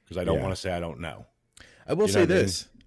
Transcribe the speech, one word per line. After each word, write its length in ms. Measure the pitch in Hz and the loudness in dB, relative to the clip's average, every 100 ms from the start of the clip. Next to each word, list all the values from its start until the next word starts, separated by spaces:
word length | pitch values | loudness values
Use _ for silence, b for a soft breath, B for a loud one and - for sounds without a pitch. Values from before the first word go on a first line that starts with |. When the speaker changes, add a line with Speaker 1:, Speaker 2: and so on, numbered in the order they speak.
| _ | _
Speaker 1:
'cause 100 | 82 | -4
I 60 | 90 | 0
don't 100 | 80 | 0
Speaker 2:
Yeah. 60 | |
Speaker 1:
wanna 120 | 95 92 | 0 -4
say 140 | 95 | -4
I 80 | 87 | -4
don't 180 | 85 80 | -6 -8
know. 260 | 80 52 - _ _ - B B B | -10 -12 -18 _ _ -20 B B B
Speaker 3:
I 60 | |
will 140 | 156 208 | 0 2
Speaker 1:
You 0 | |
know 60 | |
Speaker 3:
say 60 | 196 | 4
Speaker 1:
what 100 | 170 | 4
I 40 | 180 | 4
mean? 80 | |
Speaker 3:
this. 240 | 104 90 - - | 2 0 -10 -20